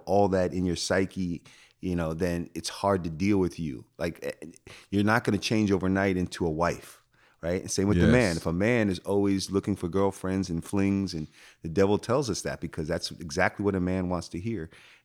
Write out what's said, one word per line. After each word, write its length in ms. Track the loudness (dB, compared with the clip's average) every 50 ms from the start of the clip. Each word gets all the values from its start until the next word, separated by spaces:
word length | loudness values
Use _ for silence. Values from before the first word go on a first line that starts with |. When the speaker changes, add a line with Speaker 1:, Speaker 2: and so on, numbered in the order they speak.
| -2
Speaker 1:
all 240 | 2 4 4 4 4
that 240 | 4 2 2 0 0
in 100 | 0 0
your 140 | 0 -2
psyche, 680 | -2 -2 0 2 2 2 0 -2 -4 -4 -4 -4 -6 -10 -16 -20 -20 -20 _ _ _
you 160 | -4 -2 -2
know, 160 | 0 -2 -2 -2
then 360 | -2 0 0 0 -2 -4 -6 -8
it's 140 | -10 -8 -8
hard 340 | -6 -2 0 2 2 2 0
to 60 | -4
deal 300 | -4 0 2 2 4 4
with 200 | 2 0 -2 -4
you. 240 | -6 -6 -8 -10 -14 _ _
Like, 220 | -6 -6 -6 -6 -6 -8 -8 -8 -8
eh, 60 | -14 -18 -18 -20 _ -20 -20 -20 -8 _
you're 140 | 0 2 4
not 220 | 4 4 4 2
gonna 120 | 2 0
change 320 | 0 0 0 2 2 4 4 2
overnight 420 | 2 2 2 2 2 2 2 2
into 300 | 0 -2 -2 -2 -2 -2
a 40 | -2
wife. 520 | 0 2 0 0 0 -2 -8 -18 -20 -20 _ _ _ _ _ _ _ _
Right? 220 | -4 -4 -4 -4
And 80 | -4 -4
same 180 | -2 0 2
with 120 | 4 4 6
the 80 | 6
man. 220 | 6 6 6 4 2 0
Speaker 2:
Yes. 40 |
Speaker 1:
If 80 | -2 -2
a 40 | -2
man 380 | 0 0 2 2 2 2 2 2
is 80 | 0 -2 -2
always 460 | -2 0 2 2 2 2 0 -2 -2
looking 240 | -2 -2 0 -2 -2
for 120 | -4 -4
girlfriends 640 | -2 0 0 0 0 0 -4 -4 -2 -2 -2 -2 -2
and 120 | -4 -6 -4
flings, 480 | -2 0 0 2 2 2 0 -2 -2 -4
and 140 | -8 -8 -10 _ -20 -20 -20 -16 _
the 80 | -10 -2
devil 300 | 2 4 4 4 4 2
tells 320 | 2 0 0 0 0 -2
us 100 | -4 -4
that 180 | -4 -6 -6 -6
because 280 | -8 -8 -6 -6 -4
that's 240 | -2 -2 -4 -4 -6
exactly 520 | -10 -12 -12 -6 0 0 0 0 0 0 0
what 120 | 0 0
a 40 | 2
man 300 | 0 0 0 -2 -2 -2
wants 180 | -4 -4 -6 -8
to 100 | -10 -8
hear. 320 | -6 -6 -6 -6 -8 -10 -14 -20 -20 -20 -20 _